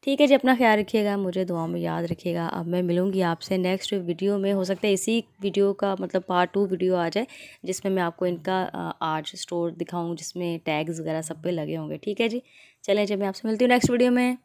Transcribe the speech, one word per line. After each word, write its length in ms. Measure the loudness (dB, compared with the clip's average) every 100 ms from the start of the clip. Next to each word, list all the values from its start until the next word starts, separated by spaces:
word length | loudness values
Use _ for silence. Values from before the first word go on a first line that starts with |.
| -2
ठीक 140 | 4
है 60 | 6
जी। 80 |
अपना 200 | 6 6
ख्याल 240 | 6 6 4
रखिएगा, 380 | 2 0 0 0
मुझे 280 | -2 -2
दुआ 220 | -2 -2 -2
में 140 | -4
याद 240 | -4 -2
रखिएगा। 420 | -4 -4 -4 -2 -2
अब 200 | -4 -2
मैं 160 | 0
मिलूँगी 380 | 2 2 2 0
आपसे 380 | 0 -2 -2 0
नेक्स्ट 340 | 0 -2 -2
वीडियो 420 | -4 -4 -2 0 0
में, 140 | 0
हो 120 | 0
सकता 220 | 0 0 2
है 60 |
इसी 320 | 0 2 -2 -2 _
वीडियो 300 | -4 2 2
का 220 | 2 -2 -2
मतलब 220 | -2 -4 0
पार्ट 240 | 2 2
टू 140 | 2 0
वीडियो 300 | 0 0 0
आ 120 | 0
जाए, 180 | -2 -4 -10 -20 -14
जिसमें 280 | -8 -6 -2
मैं 100 | -2
आपको 240 | -2 -2 -4
इनका, 360 | -2 -2 -2
अ, 280 | -2 -6 -8 -4
आज 300 | -4 -4 -6 -12
स्टोर 340 | -8 -4 -4
दिखाऊँ, 440 | -6 -8 -6 -6 -6
जिसमें 420 | -10 -8 -6 -6
टैग्स 420 | -4 -4 -4 -6
वगैरह 220 | -4 -4
सब 200 | -6 -8
पे 80 | -4
लगे 240 | -4 -4
होंगे, 240 | -6 -8 -8
ठीक 220 | -8 -2
है 80 | -2
जी। 140 | -2 -10 _ -20 _
चलें 200 | -2 0 2
जी, 100 | 0
मैं 100 | -2
आपसे 220 | -4 -4
मिलती 160 | 2
हूँ 40 | 4
नेक्स्ट 220 | 6 4
वीडियो 200 | 4 4
में। 260 | 4 2 -2